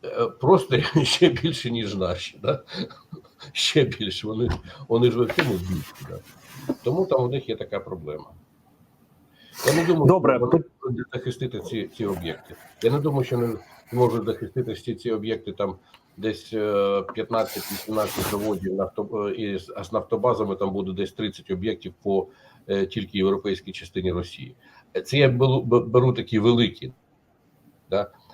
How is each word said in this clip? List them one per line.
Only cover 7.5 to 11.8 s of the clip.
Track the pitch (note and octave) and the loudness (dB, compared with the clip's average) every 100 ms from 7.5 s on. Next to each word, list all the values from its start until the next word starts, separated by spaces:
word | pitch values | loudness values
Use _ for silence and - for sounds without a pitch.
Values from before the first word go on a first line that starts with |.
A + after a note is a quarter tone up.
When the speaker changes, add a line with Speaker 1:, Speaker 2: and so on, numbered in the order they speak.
| A2 | -8
Speaker 1:
така | - G2 | -6 -8
проблема. | - F2+ D2 D2+ C#2+ F2 _ _ _ _ _ _ _ _ _ _ - - B2 | -8 -10 -10 -10 -12 -20 _ _ _ _ _ _ _ _ _ _ -20 -2 2
Я | |
не | D#3 E3 | 4 4
думаю, | E3 C#3+ | 4 6
Speaker 2:
Добре. | F#3 C#3 B2+ | 6 6 4
Speaker 1:
що | B2 | 4
вони | E3 - _ | 2 0 _
зможуть | - A2+ - | -6 -6 -6
захистити | A#2+ B2+ - B2+ A2 | -8 -6 -6 -6 -8
ці, | - G#2+ | -8 -6